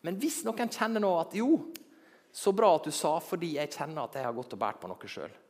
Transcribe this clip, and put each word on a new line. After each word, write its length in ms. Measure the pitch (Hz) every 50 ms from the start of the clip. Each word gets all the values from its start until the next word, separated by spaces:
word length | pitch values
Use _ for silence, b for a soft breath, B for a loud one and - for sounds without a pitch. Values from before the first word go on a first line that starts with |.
| -
Men 140 | 165 190 190
hvis 220 | 262 320 - - -
noen 240 | 220 220 220 240 233
kjenner 320 | - - 220 220 226 214
nå 140 | 208 196 180
at, 200 | 165 160 165 - 202
«Jo, 180 | 233 269 330 - - - - - B B B B B B B B B B -
så 180 | - - 208
bra 220 | 196 208 226 202 165
at 120 | 156 - 156
du 40 |
sa, 220 | 151 - - 156 156 170 165
fordi 300 | - 190 175 170 170 151
jeg 160 | 143 147 143
kjenner 320 | - - 143 151 160 156 123
at 140 | 117 - 139
jeg 80 | 131
har 100 | 120 117
gått 200 | 117 123 - 117
og 40 | 98
bært 200 | 113 101 92 -
på 80 | - 92
noe 180 | 90 - - 101
selv.» 320 | - - 73 78 - - _